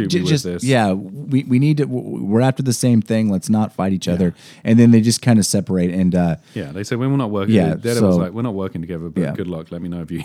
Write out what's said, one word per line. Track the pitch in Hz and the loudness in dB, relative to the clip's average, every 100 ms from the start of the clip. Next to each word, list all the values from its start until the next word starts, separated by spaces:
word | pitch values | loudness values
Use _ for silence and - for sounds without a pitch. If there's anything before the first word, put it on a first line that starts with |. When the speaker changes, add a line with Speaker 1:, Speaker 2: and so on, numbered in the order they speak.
Speaker 1:
shoot | 208 | -2
Speaker 2:
j-, | 175 | -2
Speaker 1:
me | |
with | 180 | 0
Speaker 2:
just, | 151 92 | 0 -2
Speaker 1:
this." | 87 | -4
Speaker 2:
yeah, | 127 127 104 | 0 2 2
we, | 95 95 135 147 135 | 0 -6 -12 -2 -2
we | - 123 | 2 2
need | 147 147 | 2 2
to, | |
w-, | 135 127 | 0 -4
w-, | 104 64 92 | -8 -8 0
we're | 110 | 2
after | 131 131 | 2 0
the | 131 | -2
same | 113 123 117 | 0 2 2
thing. | - 110 110 | 2 0 0
Let's | 95 - | -2 0
not | 107 107 | 0 0
fight | - 95 | -2 -2
each | 92 87 | -2 -2
Speaker 1:
Yeah. | |
Speaker 2:
other. | 87 90 - - - | 0 0 -2 -14 -8
And | - 113 | 2 6
then | 117 | 8
they | 113 | 6
just | 113 113 | 4 0
kinda | 127 113 | 2 2
separate. | 95 101 90 92 87 | 2 -2 -2 0 0
And, | 90 92 90 | 0 0 2
uh, | 87 80 _ | 0 -2 _
Speaker 1:
Yeah, | 110 71 | -12 -10
they | 85 104 | -10 -6
say, | 120 | -4
"We're | 135 139 | -2 -2
not | 117 | -2
working." | 104 101 110 | -2 2 2
Speaker 2:
Yeah, | 82 80 | 2 0
Speaker 1:
Daredevil's | 117 120 101 87 | -2 0 2 2
Speaker 2:
so | |
Speaker 1:
like, | 90 | 0
"We're | 107 | -4
not | 120 98 | -6 -4
working | 95 85 | -6 -8
together, | 82 85 82 | -10 -10 -8
but | 80 | -4
Speaker 2:
Yeah. | 76 76 | -4 -4
Speaker 1:
good | 90 | -8
luck. | 82 80 | -8 -10
Let | 85 | -12
me | 87 | -10
know | 87 | -10
if | 80 | -10
you | 82 | -10